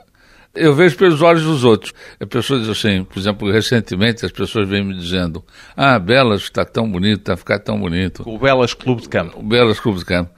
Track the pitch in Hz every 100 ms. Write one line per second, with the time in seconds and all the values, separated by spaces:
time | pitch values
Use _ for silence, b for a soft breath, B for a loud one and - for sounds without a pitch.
0 | _ b b b b - 156 143 180 -
1 | 185 147 170 165 156 143 120 107 - B
2 | B B 104 123 - 135 110 98 110 95
3 | 95 98 101 101 104 110 98 117 - 92
4 | 113 113 90 - 95 113 95 101 98 92
5 | 85 92 87 80 - B B - 139 120
6 | 87 131 120 101 - - 90 117 113 90
7 | 107 101 - 90 - 101 - 107 92 87
8 | 92 - 113 107 135 131 120 - 131 117
9 | - 101 85 - 107 120 117 104 117 92
10 | 87 87 85